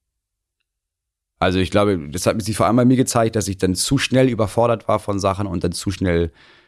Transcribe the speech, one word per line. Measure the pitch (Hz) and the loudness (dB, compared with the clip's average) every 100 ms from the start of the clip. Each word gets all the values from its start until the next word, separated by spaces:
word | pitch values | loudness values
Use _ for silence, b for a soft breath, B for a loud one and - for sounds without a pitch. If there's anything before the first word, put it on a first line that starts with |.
| _ _ _ _ _ _ _ _ _ _ _ _ _ - | _ _ _ _ _ _ _ _ _ _ _ _ _ -4
also | 90 92 | 0 0
ich | 90 | 2
glaube, | 104 104 92 73 | 2 2 0 -4
das | 80 113 | -4 -2
hat | 101 | -2
sich | 107 104 | -2 0
vor | 95 | 2
allem | 120 | 4
bei | 123 | 4
mir | 127 | 4
gezeigt, | - 120 113 113 | 2 2 0 0
dass | 98 | -4
ich | 95 | -2
dann | 92 92 | -2 0
zu | - 139 | 0 -2
schnell | - 127 131 | 0 2 2
überfordert | 110 104 - 117 113 - | 2 -2 0 0 0 -2
war | 104 | -2
von | - 101 | -2 -2
Sachen | 95 95 101 | -2 -2 -4
und | 87 | -2
dann | 90 | -4
zu | 82 - | -4 -6
schnell... | 95 95 85 85 b b b | -2 0 0 0 b b b